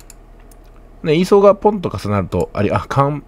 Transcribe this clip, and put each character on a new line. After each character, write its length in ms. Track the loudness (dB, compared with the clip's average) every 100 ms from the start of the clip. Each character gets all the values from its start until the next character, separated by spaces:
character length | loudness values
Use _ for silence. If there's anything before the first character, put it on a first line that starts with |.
| -20 -20 -20 -20 -20 -20 -20 -20 -20 -8
ね、 120 | -2 0
イ 60 |
ー 20 | 4
ソ 140 | 4
ー 20 |
が 140 | 4 4
ポ 160 | 0
ン 100 | -2
と 80 | -6
重 200 | -8 -4
な 120 | -4
る 60 | -2
と、 220 | -4 -4
あ 80 | -4
り、 100 | -2
あ、 140 | -2 -4
カ 160 | -2
ン 200 | -2 -4